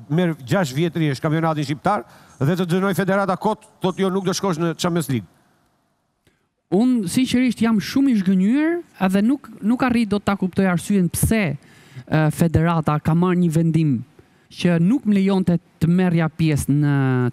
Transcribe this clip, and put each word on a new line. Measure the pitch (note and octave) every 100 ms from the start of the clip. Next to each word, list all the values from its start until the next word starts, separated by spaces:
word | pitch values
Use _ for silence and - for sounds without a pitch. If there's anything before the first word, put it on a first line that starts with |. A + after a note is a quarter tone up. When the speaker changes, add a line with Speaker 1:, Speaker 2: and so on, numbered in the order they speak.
| A2+
Speaker 1:
merr | D#3 F3+ D#3+
gjashtë | B2 F#3 D#3 C3
vjet | E3+ F3+
rresht | D#3 C3
kampionatin | D#3+ D#3 E3 D3+ C3+
shqiptar | D3 F3+ G3+ - - - -
dhe | C3+ F3+
të | F3+
dënoj | F3+ G3 F3
federata | F#3+ G3 G3 F3+
kot, | G#3+ G#3+ - _
thotë, | F#3+ F3 F#3+
"Jo, |
nuk | F#3 F#3+
do |
shkosh | F3+ G3 D#3+
në | E3+ D#3
Champions | F3+ E3+ C#3
League." | B2 F#2 _ _ _ _ _ _ _ _ _ _ _ _ _ _
Speaker 2:
Unë | F3+ B3+ B3 E3+
sinqerisht | A#3+ C4 B3 B3+ -
jam | A3+ G#3+
shumë | D3+ C#4 C#4
i | A3
zhgënjur | F#3 F#3+ G3 C#4 D#4+ F4 - -
edhe | F#3+ G3
nuk, | A3 C#4+ - -
nuk | G3+ B3
arrit | B3+ A#3+ G#3+
dot | G3+
ta | G#3 G3
kuptoj | F#3 - F#3+
arsyen | F3 - G3+ F3
pse, | - - A3+ F3 C#3+ - - - - -
ë, | D#3 D#3
federata | - E3+ D#3 E3 E3 D3+ D3+
ka | -
marrë | E3 F#3 F3+
një | F3
vendim | D#3 E3 D#3+ D#3 A#2 A#2+ - _ _ _
që | - F3 E3
nuk | E3+ C#4 G#3
më | G3+
lejonte | F#3+ F#3+ F#3 E3+ - _
të | D#3+
merrja | F3+ F3+ E3 D#3+
pjesë | - D#3+ C#3+ -
në | C#3+ D3 C#3+ C3 B2+ B2